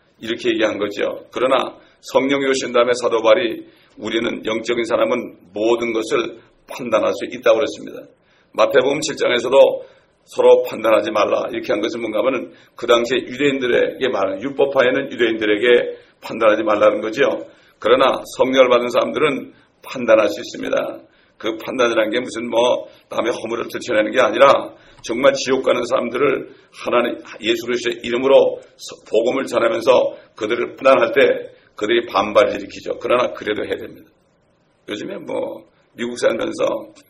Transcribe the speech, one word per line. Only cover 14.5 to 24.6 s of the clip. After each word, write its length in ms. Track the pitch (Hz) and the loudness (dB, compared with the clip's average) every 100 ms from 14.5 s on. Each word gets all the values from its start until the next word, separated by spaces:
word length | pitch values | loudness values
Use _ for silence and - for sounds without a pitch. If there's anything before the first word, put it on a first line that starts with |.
| - 139 131 123 139 131 | -2 0 2 2 0 -4
유대인들에게 840 | 120 113 110 107 104 120 120 - - - _ | -2 0 0 0 2 4 4 2 -8 -16 _
판단하지 420 | - 110 110 107 | -10 0 2 2
말라는 380 | 110 104 107 101 | 2 4 4 2
거죠. 220 | 110 131 123 - - _ _ - | -2 0 0 -2 -8 _ _ -4
그러나 420 | 107 131 131 - - - | 2 4 4 0 -4 -2
성령을 320 | 131 131 123 | 2 4 6
받은 200 | 123 123 | 4 2
사람들은 640 | 120 120 120 147 135 - - _ _ | 0 0 0 -2 -2 -10 -20 _ _
판단할 460 | - 131 113 110 104 | -14 -4 2 4 4
수 100 | 120 | -2
있습니다. 640 | - - 53 - - - - _ _ - | -12 -10 -6 -4 -4 -10 -18 _ _ -10
그 200 | 107 - | -8 -8
판단이라는 520 | - 123 120 113 104 | -6 -2 0 2 0
게 80 | 120 | -2
무슨 280 | 123 117 120 | -4 -8 -4
뭐 380 | 113 120 113 - - - | 0 2 0 -4 -18 -10
남의 240 | - 113 | -4 -4
허물을 340 | - 113 117 - | -4 -6 -6 -6
들춰내는 440 | 117 - 107 107 | -8 -2 0 0
게 100 | 127 | 2
아니라 520 | 113 113 135 113 | 2 6 6 6